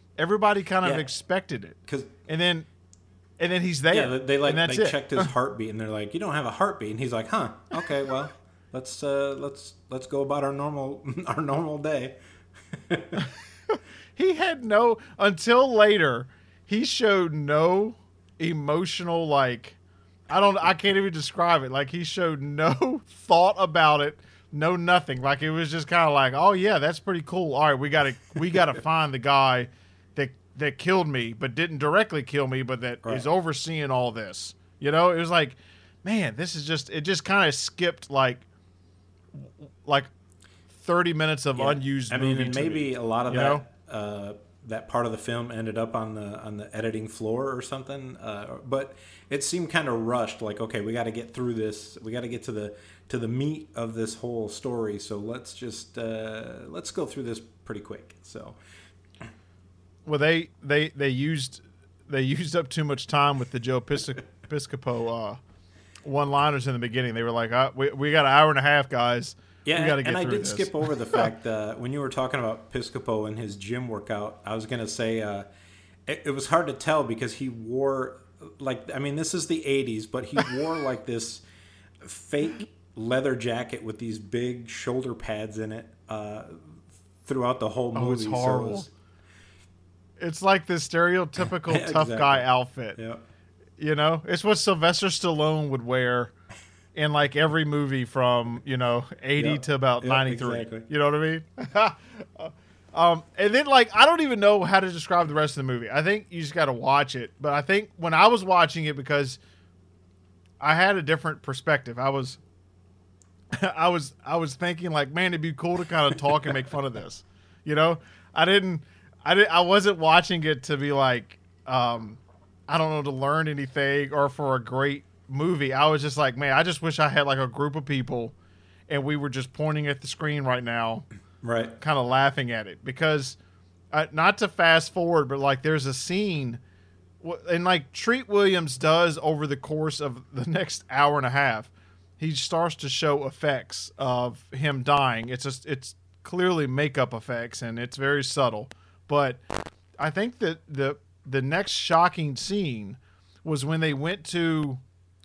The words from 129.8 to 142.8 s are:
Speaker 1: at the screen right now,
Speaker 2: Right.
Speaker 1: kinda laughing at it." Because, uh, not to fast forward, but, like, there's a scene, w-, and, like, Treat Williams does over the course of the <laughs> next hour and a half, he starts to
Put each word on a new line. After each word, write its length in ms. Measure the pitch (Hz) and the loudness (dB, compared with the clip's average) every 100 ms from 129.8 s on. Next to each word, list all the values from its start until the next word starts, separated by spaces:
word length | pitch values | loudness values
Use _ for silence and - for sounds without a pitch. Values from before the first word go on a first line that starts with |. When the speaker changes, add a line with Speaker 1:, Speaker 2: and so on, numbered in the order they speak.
| 147 | -2
Speaker 1:
at 140 | 135 | -4
the 80 | 131 | -6
screen 340 | - 151 147 | -6 -4 -2
right 220 | 135 123 | 0 -2
now, 400 | 120 117 113 113 - - - - | 0 -2 -2 -4 -8 -20 -20 -14
Speaker 2:
Right. 380 | 117 117 113 - | -2 -2 -2 -6
Speaker 1:
kinda 200 | 151 143 | -2 0
laughing 480 | 123 131 139 135 123 | 2 4 4 2 -4
at 160 | 113 104 | -4 -8
it." 180 | 82 | -12
Because, 520 | 135 127 160 151 131 - - _ _ _ - | -12 -2 0 0 -2 -12 -20 _ _ _ -4
uh, 140 | 151 156 | -2 -2
not 260 | 151 175 202 | 2 2 2
to 100 | 202 | -4
fast 440 | - 170 165 156 | 2 6 6 4
forward, 360 | 185 170 170 135 | -2 2 2 2
but, 100 | 139 | 0
like, 240 | 139 131 | 0 0
there's 240 | 156 156 135 | 0 0 -2
a 80 | |
scene, 640 | 131 - 185 208 156 127 120 - _ _ _ _ _ | -6 -4 -2 -2 -2 -4 -8 -14 _ _ _ _ _
w-, 180 | 165 175 165 | -12 -10 -2
and, 140 | 175 | 0
like, 280 | 180 180 131 | 2 0 0
Treat 360 | - - 247 254 | -6 0 0 2
Williams 500 | 202 196 185 160 127 | 4 4 4 0 0
does 380 | 156 160 170 156 | 4 6 4 2
over 240 | 156 151 147 | -2 0 -2
the 100 | 139 | -4
course 440 | - 156 156 147 | -4 -4 -4 -4
of 220 | 147 123 131 | -6 -8 -12
the 120 | 135 | -8
<laughs> 40 | 127 | -2
next 320 | 165 240 - - | -2 -2 -6 -4
hour 260 | 131 147 147 | 4 4 4
and 80 | 131 | 2
a 40 | |
half, 400 | 135 139 110 - _ _ - _ - | 2 2 0 -6 _ _ -20 _ -8
he 160 | 156 | -6
starts 400 | 139 - 165 170 | -4 -2 0 0
to 120 | 156 | -2